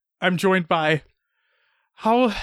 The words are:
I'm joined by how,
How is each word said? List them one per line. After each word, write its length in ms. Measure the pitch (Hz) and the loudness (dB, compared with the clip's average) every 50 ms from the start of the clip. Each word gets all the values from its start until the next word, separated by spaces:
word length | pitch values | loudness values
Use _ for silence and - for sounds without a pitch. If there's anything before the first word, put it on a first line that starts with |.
| _ _ _ _ | _ _ _ _
I'm 160 | 185 185 180 | -2 -2 0
joined 320 | 160 196 190 190 185 170 - | 0 0 0 0 0 0 -2
by 320 | 180 165 156 156 160 147 - _ _ _ _ _ _ _ _ _ _ _ _ _ _ _ _ _ _ | -2 0 0 0 0 -2 -4 _ _ _ _ _ _ _ _ _ _ _ _ _ _ _ _ _ _
how, 400 | - - 220 233 247 254 220 - - | -4 -2 0 2 2 2 0 -2 -4